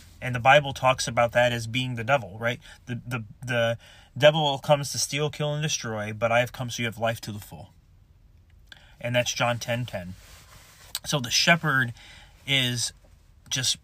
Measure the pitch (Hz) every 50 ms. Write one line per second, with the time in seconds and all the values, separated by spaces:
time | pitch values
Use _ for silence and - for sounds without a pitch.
0 | - - - - - 127 123 123 113 131 139 147 143 139 131 - - 127 131 -
1 | - 139 117 117 120 117 - 120 123 123 120 117 113 113 113 127 127 127 123 117
2 | 110 110 139 143 110 87 95 110 117 117 123 - - - - - - - 123 113
3 | - 120 127 120 110 101 - - 131 123 127 120 117 117 117 - - - - -
4 | - - - 123 135 151 151 160 151 143 139 131 - - 151 143 143 - - 113
5 | - - - 143 151 147 - - 151 147 147 147 151 156 - - - 117 110 107
6 | 104 107 110 104 117 113 117 120 123 120 - - 131 120 - - 117 113 104 107
7 | 113 113 117 - - - 104 104 - - - 78 - - - - _ _ - -
8 | - _ _ - - - - - - _ - - - - - - - - - -
9 | - 120 120 123 120 - - - 131 120 120 117 - - 120 120 123 113 - 98
10 | 87 90 95 - - - - - - - - - - - - - - - - -
11 | - - - 147 120 113 - - - - 170 165 160 156 139 135 127 120 117 -
12 | - - - - - - - - - 135 139 135 127 123 123 120 - - - -
13 | - - - - - - - - - - - 135 127 - - -